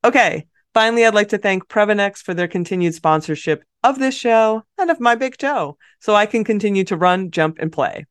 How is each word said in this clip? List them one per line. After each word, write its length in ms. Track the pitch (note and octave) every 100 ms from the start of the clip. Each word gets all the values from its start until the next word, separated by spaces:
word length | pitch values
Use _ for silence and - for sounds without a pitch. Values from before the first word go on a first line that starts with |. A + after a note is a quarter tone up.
Okay, 420 | A#3 B3+ G3 - - _ _
finally, 320 | - A3 A#3 A3+
I'd 80 |
like 160 | G#3 G#3
to 80 | G#3
thank 280 | G3+ F#3+ -
Previnex 520 | - G#3 G#3 G3+ G3+
for 160 | -
their 120 | F3 F3
continued 480 | F#3 F3 F#3 F3
sponsorship 680 | E3 D#3+ D#3 D#3 D3+ - D3+ _ _
of 160 | B3 C4
this 180 | C4 C4
show 460 | A#3+ A3+ A3 A3 - -
and 140 | F4+
of 80 | D4
my 160 | A#3+ A#3
big 220 | C4 -
toe, 380 | C#4 C#4 D3 D3+ _ _
so 160 | -
I 120 | G#3 G#3
can 180 | A#3
continue 400 | G#3+ G#3+ G#3 G3
to 120 | F#3+ E3+
run, 360 | F3+ F3+ F#3+
jump, 260 | E3 D#3 D#3+
and 140 | D#3+
play. 340 | D#3 B2+ - -